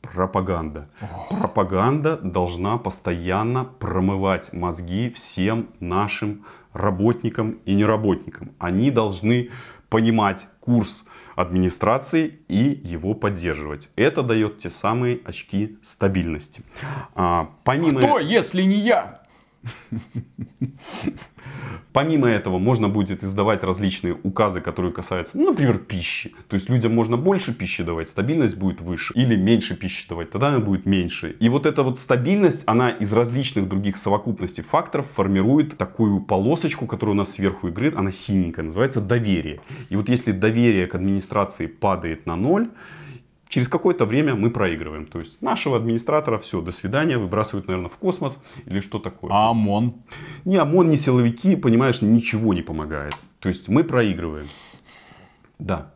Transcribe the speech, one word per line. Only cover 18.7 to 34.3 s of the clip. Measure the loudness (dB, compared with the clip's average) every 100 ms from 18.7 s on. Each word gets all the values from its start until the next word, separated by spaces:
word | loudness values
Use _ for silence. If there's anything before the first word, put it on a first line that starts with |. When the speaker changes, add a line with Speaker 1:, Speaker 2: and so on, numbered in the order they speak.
| 2
Speaker 2:
я? | 4 2 0 -16 _ _ _ _ -16 -16 -10 -10 -8 -12 -12 -14 -14 _ -8 -8 -12 -8 -8 -8 -20 -20 -16 -14 -12 -14 -2
Speaker 1:
Помимо | 0 2 2 2
этого, | 2 0 0
можно | 2 2 2
будет | 0 -2 -4
издавать | -4 0 0 2
различные | -2 0 -2 -2 -4 -4
указы, | -6 0 0 0
которые | -6 -4 -4
касаются, | -4 -6 -6 -6 0
ну, | 0
например, | 2 2 2
пищи. | -2 -6 -6 -8 -10 -16 -4
То |
есть | -4 0
людям | 2 4
можно | 2 2 2
больше | 2 2 -2
пищи | -6 -6 -4
давать, | -4 -4 -4
стабильность | -4 0 2 0 0
будет | -4 -4
выше, | -6 -6 -4 0
или | 4 4
меньше | 4 4 2 -6
пищи | -6 -8 -10
давать, | -8 -6
тогда | 0 2
она | 2
будет | 2 0 2
меньше. | 2 2 -4 -10 2
И | 2
вот | 4 2
эта | 2
вот | 0 0
стабильность, | 0 2 4 4 4 4 2
она | 4 2
из | 0 2
различных | 2 2 0 -2 -2 0
других | 0 -2 -2
совокупностей | 0 0 0